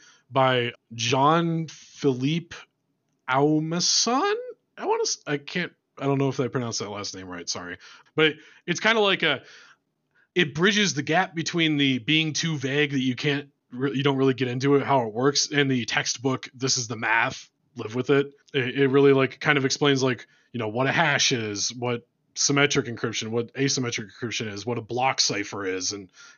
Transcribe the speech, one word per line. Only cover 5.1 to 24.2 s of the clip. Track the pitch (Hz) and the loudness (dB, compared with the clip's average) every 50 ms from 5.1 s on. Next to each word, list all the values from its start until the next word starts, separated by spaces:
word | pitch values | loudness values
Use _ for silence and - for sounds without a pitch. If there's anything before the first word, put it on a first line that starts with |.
| - - _ | -4 -8 _
I | - 147 143 | -6 -6 -6
can't, | 143 - - 180 175 - - _ _ _ _ - | -6 -6 -6 -6 -6 -6 -10 _ _ _ _ -4
I | 139 | -2
don't | 139 139 135 | 0 2 2
know | 139 135 | 2 0
if | 131 147 | 0 -2
I | 131 120 | -4 -2
pronounced | - 131 123 117 110 - | -2 -4 -4 -4 -6 -6
that | 98 101 | -8 -8
last | 101 101 101 - - | -8 -8 -10 -10 -10
name | 95 92 90 | -12 -14 -12
right, | 90 87 87 - | -12 -12 -8 -8
sorry. | - - 87 87 90 - - - - - _ _ _ | -8 -8 -8 -12 -14 -14 -16 -20 -20 -20 _ _ _
But | 151 156 156 151 - - - - - _ | 2 2 2 0 -2 -14 -20 -20 -16 _
it's | - 175 - | -6 -6 0
kinda | - 214 226 226 | 0 2 2 4
like | 208 196 185 - | 2 2 2 2
a, | 175 156 139 123 - - - - - - - _ _ _ _ _ _ _ _ _ _ _ _ | 0 0 -2 -2 -6 -16 -20 -20 -20 -20 -20 _ _ _ _ _ _ _ _ _ _ _ _
it | 175 180 156 127 | 0 0 0 0
bridges | 151 175 214 202 208 208 180 131 | 2 2 2 4 4 0 0 0
the | 147 | -4
gap | 143 147 156 175 190 185 151 | -2 0 2 0 0 0 -4
between | 165 156 - - 170 165 156 156 | -6 -6 -4 -2 0 0 0 2
the | 143 143 135 131 123 | 2 2 2 0 0
being | 110 143 151 160 160 156 | 0 0 2 2 2 0
too | 143 - - 170 160 | -2 -4 -2 -2 -4
vague | 139 139 131 135 147 151 139 | -4 -4 -2 0 0 0 0
that | 139 135 | 0 -2
you | 127 131 123 | 0 -2 -2
can't | 120 - 151 139 143 143 - _ _ _ _ | -2 -2 -2 -2 -2 -4 -10 _ _ _ _
re-, | 123 123 135 143 - | -6 -4 -4 -2 -2
you | 131 | 0
don't | 135 143 139 | 2 2 2
really | 131 135 135 131 | 4 2 2 2
get | 120 135 123 | 2 -2 -4
into | 120 131 127 139 143 | -2 0 2 4 4
it, | 139 120 | 4 4
how | 113 139 135 117 | 4 2 2 2
it | 110 | 0
works, | 104 117 127 143 143 - - - | -2 0 0 2 2 2 -2 0
and | 147 147 143 135 | 0 0 2 2
the | 131 123 113 | 0 0 -2
textbook, | - - 143 135 - - - 117 135 127 123 - - - | 0 -2 -2 0 -2 -6 -2 -2 -2 -2 -2 -6 -12 -10
"This | 123 131 131 - 127 | -6 -2 -2 -2 -2
is | 123 110 | -2 -6
the | 120 | -8
math, | 110 117 110 110 113 117 135 131 - - - _ _ _ _ _ | -6 -2 0 2 2 2 0 -2 -8 -16 -20 _ _ _ _ _
live | 117 110 107 113 | -12 -12 -6 -4
with | 123 123 - | -4 2 4
it." | 143 139 143 143 - _ _ _ - | 4 4 4 0 -6 _ _ _ -4
It, | 143 123 123 127 139 | -2 -2 -2 2 2
it | 139 135 | 2 6
really, | 131 143 139 139 | 6 6 8 8
like, | 139 135 131 123 - - | 8 6 4 2 0 -2
kind | - 160 147 143 | 2 2 2 4
of | 131 | 2
explains, | 131 - - 151 143 139 131 | 0 0 2 4 4 4 4
like, | 131 131 120 107 - _ _ _ _ _ | 2 0 0 -2 -8 _ _ _ _ _
you | - 117 | -8 -6
know, | 113 107 | -6 -4
what | 104 120 131 | -2 0 0
a | 135 | 2
hash | 127 156 170 151 143 131 - - | 2 2 2 2 2 2 2 2
is, | 131 120 110 107 104 101 95 - 117 | 0 0 -2 -4 -4 -4 -4 -6 -6
what | 127 120 123 120 117 - _ _ _ _ _ _ | -4 -4 -4 -4 -4 -6 _ _ _ _ _ _
symmetric | - - - 143 143 143 143 - 147 117 | -2 0 2 4 4 4 4 2 0 -2
encryption, | 117 117 110 - 117 107 - 117 110 | -2 -6 -4 -4 -4 -4 -6 -6 -2
what | 110 120 117 - _ | -2 -4 -4 -4 _
asymmetric | 135 139 139 - 139 127 120 117 - 110 95 | -2 0 0 0 0 -2 -4 -4 -6 -8 -10
encryption | - - | -12 -10